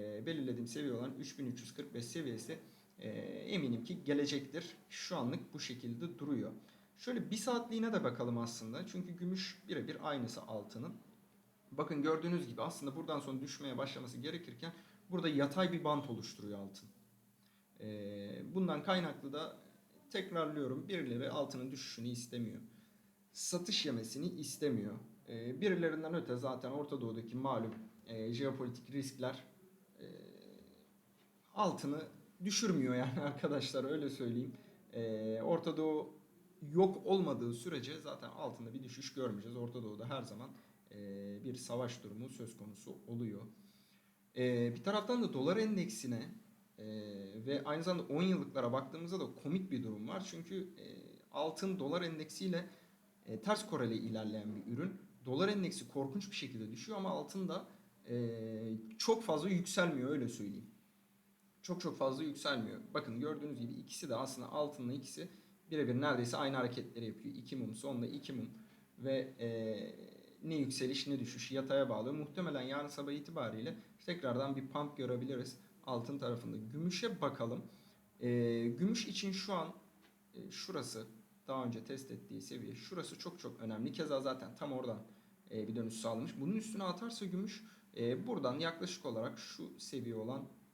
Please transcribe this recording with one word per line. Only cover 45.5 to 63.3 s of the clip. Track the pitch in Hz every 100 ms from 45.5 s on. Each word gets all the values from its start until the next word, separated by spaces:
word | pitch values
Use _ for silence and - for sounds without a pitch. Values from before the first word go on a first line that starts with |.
| 208
endeksine, | 220 196 170 - 127 117 165 - - - - -
e, | 107 110 107 98 98 107 123
ve | 139
aynı | 143 156
zamanda | 170 175 -
on | 143
yıllıklara | 190 175 - 135 120
baktığımızda | 131 135 165 170 185
da | 127 -
komik | 143 185 190
bir | 135
durum | 117 107 113
var. | 190 190
Çünkü, | 170 170 190
e, | 185 - - - - - -
altın | 143 160 156 196 190
dolar | 135 170
endeksiyle, | 170 160 160 - 185 175 185 - - - - _ -
e, | 110
ters | 196 208 -
koreli | 147 117
ilerleyen | 110 110 110 107 107 107 104
bir | -
ürün. | 120 185 - - - 127
Dolar | 143 196
endeksi | 208 180 - 120
korkunç | 139 139 196 -
bir | -
şekilde | 127 120 107
düşüyor | 113 - 208
ama | 190
altın | 156 151 196 185
da, | 180 - - - - -
e, | 120 117 117 113 110 113 113 - -
çok | - 226
fazla | - - 185
yükselmiyor, | 180 - - 170 139 131
öyle | 151 117
söyleyeyim. | - 101 98 - - _ _ _ _ _ _ _ _
Çok | - 175
çok | 165 143
fazla | 135 131
yükselmiyor. | 156 143 147 131 107 - -
Bakın | 151 - 113
gördüğünüz | 147